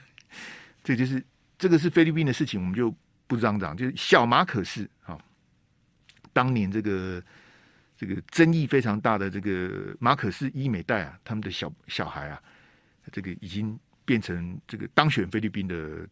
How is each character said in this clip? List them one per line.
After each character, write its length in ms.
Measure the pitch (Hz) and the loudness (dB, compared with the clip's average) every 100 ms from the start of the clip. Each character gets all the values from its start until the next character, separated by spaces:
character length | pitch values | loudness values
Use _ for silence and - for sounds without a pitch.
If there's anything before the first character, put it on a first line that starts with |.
| - _ | -6 _
<laughs> 640 | _ - - - - _ | _ -20 -18 -18 -20 _
这 100 | - | -2
就 120 | 123 127 | 0 0
是， 180 | 131 - _ _ - | -2 -6 _ _ -2
这 100 | 190 | 4
个 80 | 165 | 6
是 100 | 170 | 6
菲 160 | 170 | 4
律 80 | 165 | 4
宾 140 | 160 151 | 4 2
的 60 | |
事 120 | 120 | 2
情， 160 | 139 101 | 0 -2
我 60 | 90 | -2
们 80 | |
就 200 | 98 120 - _ _ - | 0 0 -2 _ _ -4
不 80 | 120 | 0
嚷 220 | 110 104 | 2 0
嚷， 160 | 90 | -4
就 120 | 80 127 | -4 -6
是 60 | - | -4
小 300 | - 180 120 | 4 6 8
马 180 | 127 | 4
可 180 | 185 117 | 2 0
仕 240 | 87 - 104 _ | -4 -6 -10 _
哈。 180 | - 80 - _ _ _ _ _ _ _ _ _ - | -16 -16 -16 _ _ _ _ _ _ _ _ _ -2
当 180 | - 127 | 0 2
年 180 | 123 98 | 2 0
这 120 | 104 | -2
个， 400 | 107 95 92 90 - - - _ _ _ _ _ | -2 -2 -4 -8 -10 -20 -20 _ _ _ _ _
这 100 | 101 | -8
个 140 | 98 - | -8 -2
争 220 | - 165 | 4 6
议 140 | 165 143 | 6 4
非 120 | 139 | 2
常 220 | 120 104 | 2 2
大 160 | 117 107 | 2 0
的 140 | 98 | -2
这 100 | 98 | -4
个 560 | 98 92 90 98 98 101 | -2 -2 -4 -6 -10 -2
马 160 | 120 | 0
可 160 | 139 110 | 0 -2
仕 200 | 90 135 | -4 -6
伊 160 | 135 135 | -4 -2
美 140 | 101 | -2
代 220 | 82 113 | -2 -2
啊， 140 | 78 - | -4 -10
他 100 | - | -10
们 60 | 110 | -8
的 100 | 101 | -6
小， 220 | 92 85 - - | -8 -8 -12 -10
小 200 | - 87 | -8 -6
孩 220 | - - | -8 -10
啊， 140 | 143 - - _ _ _ _ - | -12 -18 -20 _ _ _ _ -16
这 120 | - | -12
个 80 | 95 87 | -10 -10
已 80 | 98 | -10
经 300 | 95 107 110 - _ | -6 -6 -8 -16 _
变 160 | - 120 | 0 0
成 400 | - 87 87 90 - | 0 -6 -6 -10 -12
这 80 | 104 | -12
个 100 | 101 | -2
当 220 | - 151 | 0 2
选 160 | 131 92 | 2 -2
菲 100 | 107 | -2
律 80 | 107 | -4
宾 180 | 98 95 | -4 -6
的 400 | 87 78 78 85 | -6 -8 -10 -14